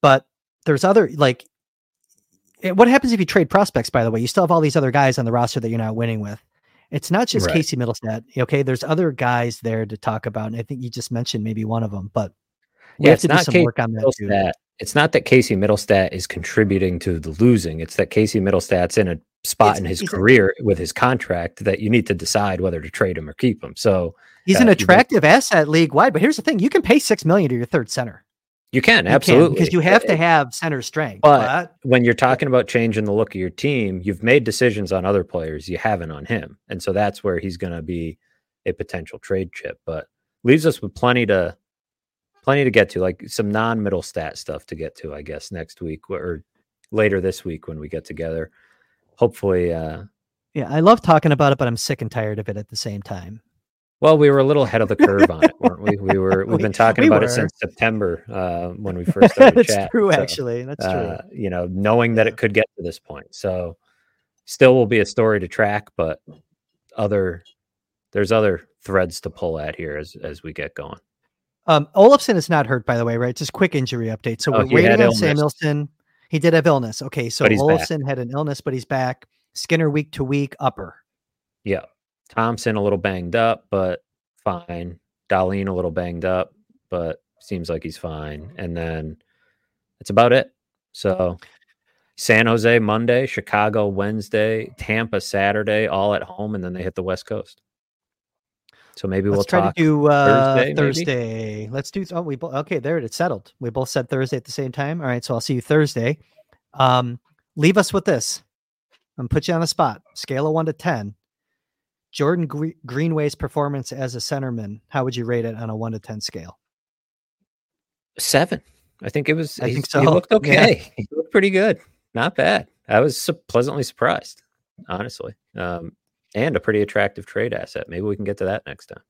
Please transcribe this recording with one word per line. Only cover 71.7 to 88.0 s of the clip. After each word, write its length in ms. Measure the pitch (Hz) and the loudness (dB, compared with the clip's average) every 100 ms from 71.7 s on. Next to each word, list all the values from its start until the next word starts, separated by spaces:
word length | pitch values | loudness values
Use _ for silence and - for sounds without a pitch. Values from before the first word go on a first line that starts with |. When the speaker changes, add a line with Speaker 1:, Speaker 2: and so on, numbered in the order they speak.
| 151 147 - | 2 2 6
Speaker 1:
Olofsson 400 | 214 277 - 196 | 8 8 4 -2
is 140 | 151 | 0
not 160 | 160 120 | 0 0
hurt, 220 | 127 110 | -2 -2
by 100 | 117 | -2
the 80 | 117 | -2
way, 120 | 117 | -2
right? 180 | 123 123 | -4 -6
Just 180 | 143 | -10
quick 220 | - 185 147 | -2 0 0
injury 320 | 131 123 113 | -4 -4 -6
update. 340 | 110 - 113 | -6 -6 -4
So 100 | - | 0
Speaker 2:
Oh, 60 | 117 | 0
Speaker 1:
we're 40 | 131 | 4
Speaker 2:
he 80 | - | 4
Speaker 1:
waiting 160 | 113 | 6
Speaker 2:
had 80 | 113 | 6
Speaker 1:
on 40 | 120 | 4
Speaker 2:
illness. 80 | 110 | 4
Speaker 1:
Samuelsson. 680 | 151 147 147 - 156 147 147 _ _ _ _ | 0 2 0 -2 -2 -2 -6 _ _ _ _
He 100 | 160 | 0
did 140 | 165 | 4
have 120 | 160 156 | 4 4
illness. 380 | 139 117 110 | 2 0 -8
Okay, 260 | 131 - 117 | -8 -6 -6
so 160 | - 117 | 0 2
Speaker 2:
But 60 | |
he's 100 | 107 | 4
back. 200 | 143 160 | 4 2
Speaker 1:
Olofsson 260 | - 156 135 | 0 -6 -4
had 100 | 131 | -6
an 140 | 120 | -6
illness, 300 | 135 151 139 | -6 -6 -6
but 120 | - | -6
he's 120 | 131 120 | -8 -6
back. 420 | 135 127 127 _ _ _ | -4 -4 -6 _ _ _
Skinner 380 | - - 160 156 | -16 -2 0 0
week 200 | 147 151 | -2 -6
to 100 | - | -8
week 320 | 131 143 139 - | -4 -2 -4 -4
upper. 360 | 135 - 92 - _ _ _ _ _ _ | -4 -4 -16 -18 _ _ _ _ _ _
Speaker 2:
Yeah. 180 | 101 98 - _ _ _ _ | -6 -6 -6 _ _ _ _
Thompson 480 | - 113 117 - 107 | -4 -4 -2 -4 -2
a 40 | |
little 160 | 101 101 | 0 0
banged 380 | 98 92 87 113 | -2 -4 -4 0
up, 300 | 113 113 _ | 0 -2 _
but 340 | 98 92 87 _ _ _ _ | -4 -2 -4 _ _ _ _
fine. 540 | - 87 - 85 87 87 _ _ _ | -6 -6 -10 -12 -12 -16 _ _ _
Dahlin 380 | 95 92 98 98 | 0 0 -2 -4
a 60 | |
little 180 | 90 90 | -4 -4
banged 320 | 82 87 87 | -4 -6 -6
up, 300 | 92 92 - _ _ _ _ | -4 -4 -6 _ _ _ _
but 320 | 90 82 78 _ _ | -8 -6 -10 _ _
seems 280 | - 92 82 | -12 -10 -6
like 140 | 80 | -8
he's 140 | 80 | -8
fine. 560 | - | -12